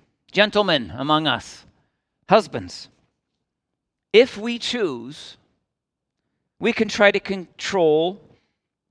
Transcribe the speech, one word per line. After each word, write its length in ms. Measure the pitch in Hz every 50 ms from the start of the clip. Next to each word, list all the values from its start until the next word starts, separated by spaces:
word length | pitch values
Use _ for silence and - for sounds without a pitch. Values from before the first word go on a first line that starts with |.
| _ _ _ _ _ _
gentlemen 600 | - 185 208 208 - 208 208 185 160 139 113 85 98
among 320 | 127 135 151 151 156 156
us, 380 | 143 120 104 - - - - - _ _ _ _ _ _ _ _ _ _ _ _
husbands, 640 | - 190 220 165 143 - 117 90 87 - - - - _ _ _ _ _ _ _ _ _ _ _ _ _ _ _ _ _ _ _ _ _ _ _ _
if 260 | - 220 262 - -
we 200 | 202 214 240 233
choose, 800 | 226 - - 247 247 208 156 131 117 113 131 151 - - - - _ _ _ _ _ _ _ _ _ _ _ _ _ _ _ _ _ _ _ _ _ _ _ _ _
we 140 | - 233 233
can 140 | - 220
try 240 | 202 - - 208 202
to 80 | 202 196
control 1040 | - - 196 190 165 - _ - - - 196 190 165 156 151 156 165 180 202 - - _ _ _ _ _ _ _ _ _ _ _ _ _